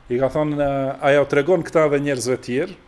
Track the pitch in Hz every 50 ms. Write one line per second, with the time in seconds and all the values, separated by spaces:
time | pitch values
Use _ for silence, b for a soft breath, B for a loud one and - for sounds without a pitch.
0 | - - 123 120 135 131 - 156 151 151 147 143 143 139 139 139 135 135 135 -
1 | 156 143 139 147 139 135 - - - 170 185 180 156 - - 165 156 151 143 143
2 | 143 143 139 131 113 127 131 117 - - 120 131 165 196 180 - -